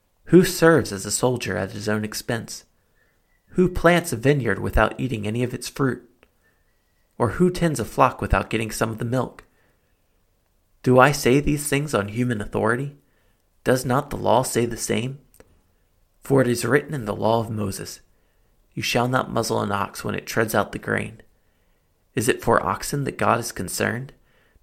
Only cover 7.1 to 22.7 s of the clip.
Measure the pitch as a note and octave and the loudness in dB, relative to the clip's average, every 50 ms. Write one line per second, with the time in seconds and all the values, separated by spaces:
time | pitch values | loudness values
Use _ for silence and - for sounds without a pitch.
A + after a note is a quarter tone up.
7.1 | _ - A#2+ G#2 - - F3+ F3+ F3+ - E3+ E3 D3 A#2+ G#2+ - - - C3+ B2+ | _ -2 -2 -2 2 2 2 2 2 2 0 0 0 -2 -4 -4 2 2 2 2
8.1 | - - - - - G2 G#2 - - A2 A2+ A2 - - A#2+ A2+ A2 A2 B2 A#2 | 2 0 -4 -2 0 0 0 -2 -4 -4 -4 -4 -4 -4 -4 -4 -4 -4 -4 -2
9.1 | B2 C3 - - - - - _ _ _ _ _ _ _ _ _ _ _ _ _ | -2 -2 -2 -4 -8 -16 -20 _ _ _ _ _ _ _ _ _ _ _ _ _
10.1 | _ _ _ _ _ _ _ _ _ _ _ _ _ _ - B2+ B2 B2+ B2+ C#3+ | _ _ _ _ _ _ _ _ _ _ _ _ _ _ 2 4 6 8 8 6
11.1 | C#3+ - - A#2+ B2+ C#3+ C#3+ D3 D3 C#3+ - - C#3 C#3 D3 - - G#2 G2 G#2 | 6 4 2 4 4 4 4 2 0 -2 -2 -2 -2 -2 0 0 -2 -2 -2 -2
12.1 | G2+ A#2+ B2 B2 A#2+ - - - - G#2+ G2+ A2 A#2 B2 C#3 C#3+ - _ _ _ | -2 -2 -2 -2 -2 -4 -6 -6 -4 0 0 0 0 0 -2 -6 -10 _ _ _
13.1 | _ _ _ _ _ _ _ _ _ _ - - B2+ B2+ - B2 B2 C#3 C#3+ - | _ _ _ _ _ _ _ _ _ _ 0 0 2 2 2 0 -2 -2 -2 -4
14.1 | - G2+ G2+ G2+ G#2 B2 C3 - - A2+ A#2+ A#2+ A#2+ - - - G#2+ G#2+ A#2 C3 | -6 -4 2 4 4 4 4 2 0 -2 -2 -2 -2 -4 -4 -4 -2 -2 -4 -6
15.1 | C3+ C#3+ _ _ _ - - _ _ _ _ _ _ _ _ _ _ _ _ _ | -8 -12 _ _ _ -20 -20 _ _ _ _ _ _ _ _ _ _ _ _ _
16.1 | _ _ - - C#3 C3+ B2 B2 A#2+ A#2 - A#2 C3 - - - D#3 C#3 A2 G#2 | _ _ -4 2 2 4 4 2 0 0 0 0 0 0 0 -2 -8 -6 -6 -6
17.1 | G2+ G#2 G#2 G#2+ A2+ A#2 A2+ A2 A2+ G#2+ G#2 G2 F#2+ - G2+ - - - _ _ | -4 -2 0 2 2 2 0 -2 -4 -4 -4 -4 -6 -8 -10 -14 -16 -18 _ _
18.1 | _ _ _ _ _ _ _ _ _ _ _ _ _ - G#2+ - - B2 A#2+ B2 | _ _ _ _ _ _ _ _ _ _ _ _ _ -6 -4 -2 0 0 0 2
19.1 | B2+ B2+ - - A#2+ A#2 A2+ - A2+ A2+ A2 G#2 G2+ G2+ G2+ - - - - A2 | 0 0 -2 -2 -2 -2 -2 0 0 -2 -2 -2 -2 -2 -4 -6 -8 -8 -8 -6
20.1 | G2+ F#2+ - - - A2 A2+ A2 - G#2+ G2 - - - - - G#2+ G#2 G#2 G#2+ | -6 -6 -8 -4 -2 0 0 2 2 0 0 -2 -4 -8 -6 -4 -2 -2 -4 -6
21.1 | A2 - - _ _ _ _ _ _ _ _ _ _ _ _ _ _ _ _ _ | -10 -16 -20 _ _ _ _ _ _ _ _ _ _ _ _ _ _ _ _ _
22.1 | - B2+ A2 B2 - - - A#2+ A2+ - - - | -6 -2 0 0 0 0 2 2 2 2 2 0